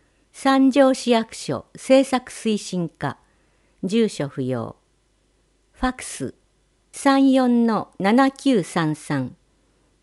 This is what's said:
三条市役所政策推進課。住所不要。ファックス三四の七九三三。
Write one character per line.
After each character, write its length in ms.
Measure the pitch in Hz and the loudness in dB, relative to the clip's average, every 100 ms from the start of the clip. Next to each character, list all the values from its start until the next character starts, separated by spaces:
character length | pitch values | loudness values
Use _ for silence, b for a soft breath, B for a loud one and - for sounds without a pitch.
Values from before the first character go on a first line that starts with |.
| _ _ _ | _ _ _
三 400 | - 269 269 269 | -4 0 4 4
条 220 | 285 262 | 4 4
市 180 | 262 233 | 2 0
役 240 | 226 226 - | 0 -2 -10
所 300 | - 127 - | -8 -8 -10
政 360 | - - 262 269 | -8 2 4 4
策 220 | 254 247 | -2 -6
推 260 | - 226 208 | -8 -4 -4
進 300 | - 185 165 | -4 -6 -6
課。 300 | - 139 - _ _ _ _ _ _ | -8 -10 -10 _ _ _ _ _ _
住 240 | 190 226 214 | -4 0 0
所 220 | - 139 | -2 -8
不 120 | - | -6
要。 360 | 127 123 113 - _ _ _ _ _ _ _ _ _ | -6 -6 -8 -14 _ _ _ _ _ _ _ _ _
フ 140 | _ 254 | _ -6
ァ 20 | |
ッ 40 | |
ク 100 | 254 | -6
ス 320 | - - 127 - _ _ _ _ _ | -12 -12 -12 -12 _ _ _ _ _
三 380 | - 277 269 269 | -4 2 4 4
四 340 | 262 247 240 233 | 4 2 2 2
の 240 | 202 - - | -2 -6 -4
七 320 | 196 240 269 | 2 4 2
九 320 | - 277 233 | 0 0 0
三 320 | 160 175 156 151 | 0 -2 -2 -4
三。 400 | - 143 127 - _ _ _ _ _ _ | -4 -6 -6 -10 _ _ _ _ _ _